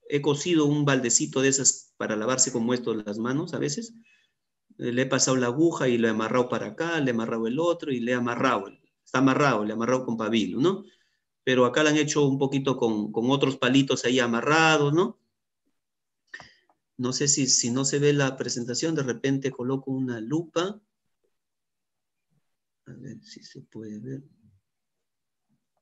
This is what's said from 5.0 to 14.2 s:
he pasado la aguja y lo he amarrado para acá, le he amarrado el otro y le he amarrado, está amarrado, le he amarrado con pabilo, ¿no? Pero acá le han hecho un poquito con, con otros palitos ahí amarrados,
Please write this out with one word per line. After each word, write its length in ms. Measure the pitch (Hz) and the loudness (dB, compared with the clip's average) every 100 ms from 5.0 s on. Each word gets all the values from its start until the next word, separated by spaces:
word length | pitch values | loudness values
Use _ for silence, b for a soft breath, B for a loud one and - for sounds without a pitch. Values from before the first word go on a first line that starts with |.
he 20 | 131 | 0
pasado 320 | 135 135 131 | 0 2 2
la 100 | 123 | 0
aguja 400 | 127 165 160 131 | 2 0 2 0
y 100 | 120 | 2
lo 100 | 113 | 2
he 40 | |
amarrado 380 | 110 110 127 123 | 0 0 0 0
para 180 | 117 104 | -2 -6
acá, 320 | 107 165 165 | -6 -4 -2
le 120 | 135 | 0
he 20 | |
amarrado 340 | 117 113 113 113 | -2 -2 -4 -4
el 120 | 127 | -2
otro 320 | 170 170 156 | -2 -2 -4
y 80 | 127 | -4
le 120 | 117 | -2
he 40 | 123 | -2
amarrado, 560 | 120 120 131 117 98 - _ _ | -2 0 0 0 -4 -14 _ _
está 160 | _ 127 | _ 2
amarrado, 440 | 135 131 143 113 | 4 4 4 2
le 80 | 107 | 0
he 20 | |
amarrado 320 | 110 117 127 123 | -2 0 0 0
con 120 | 113 | -4
pabilo, 420 | 107 113 92 110 | 0 0 0 0
¿no? 240 | 160 202 B B B B B _ | 0 0 B B B B B _
Pero 220 | - 127 123 | 0 4 4
acá 180 | 139 | 4
le 60 | 156 | 4
han 80 | 151 | 4
hecho 300 | 147 151 143 | 2 2 2
un 100 | 135 | 2
poquito 380 | 135 139 135 131 | 0 0 -2 0
con, 340 | 117 107 104 | 0 0 -2
con 180 | 113 120 | -2 0
otros 280 | 139 139 135 | 2 0 0
palitos 460 | 123 135 135 127 120 | 2 4 4 0 0
ahí 140 | |
amarrados, 720 | 127 | 2